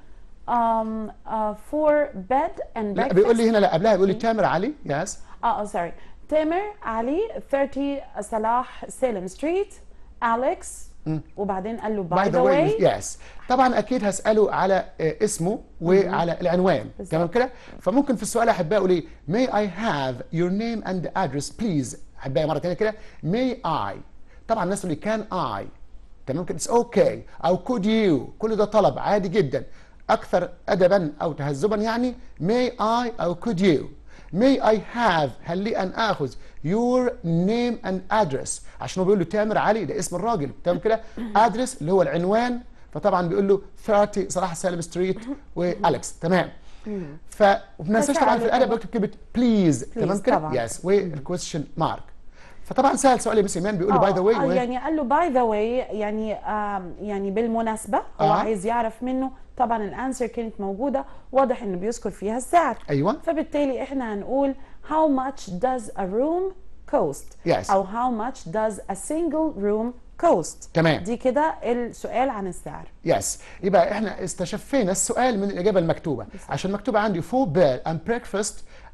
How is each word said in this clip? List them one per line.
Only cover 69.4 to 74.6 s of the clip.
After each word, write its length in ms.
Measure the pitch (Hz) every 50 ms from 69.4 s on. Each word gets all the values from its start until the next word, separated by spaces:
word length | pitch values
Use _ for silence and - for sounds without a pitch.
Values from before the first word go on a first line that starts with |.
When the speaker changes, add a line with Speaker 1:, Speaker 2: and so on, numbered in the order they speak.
| 320 302 - 202
Speaker 1:
room 300 | 202 208 208 214 226 247 240 - - - - - -
cost؟ 420 | 330 262 180 151 - - - - - -
Speaker 2:
تمام. 280 | 165 165 165 143 104
Speaker 1:
دي 140 | - 214 240
كده 380 | 226 - 254 233 285 311 320 - - -
السؤال 640 | 226 240 247 240 220 190 - - 202 - 233 269 277
عن 160 | 226 202 196
السعر. 420 | 185 175 - - 151 147 160 160 - - - - 151
Speaker 2:
Yes. 160 | 135 98 - - - - - - - -
يبقى 300 | 180 196 185 180 170 -
إحنا 320 | 202 208 220 185 - - 196
استشفينا 680 | - - - 180 165 214 208